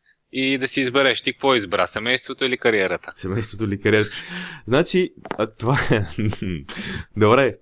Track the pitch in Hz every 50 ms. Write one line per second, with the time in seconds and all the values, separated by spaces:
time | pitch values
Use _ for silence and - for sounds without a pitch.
0 | _ _ _ _ _ _ - 135 131 135 139 131 131 - - 139 131 123 120 139
1 | 139 131 113 - - 139 - - - 135 131 117 101 87 98 92 90 - - 107
2 | 107 120 127 127 - - 131 - 135 127 123 - - 120 110 101 95 90 87 -
3 | - - - - - 90 95 113 107 - - 104 110 101 101 98 - 107 107 107
4 | 104 107 - - - - 175 180 180 - - - - 107 120 147 175 - - 185
5 | 185 - - - - - - - 110 110 - - 110 120 139 131 - - 120 110
6 | 98 - - - 104 98 92 - 110 95 87 76 67 - - - - - - 85
7 | - - - 104 107 104 120 135 135 113 - -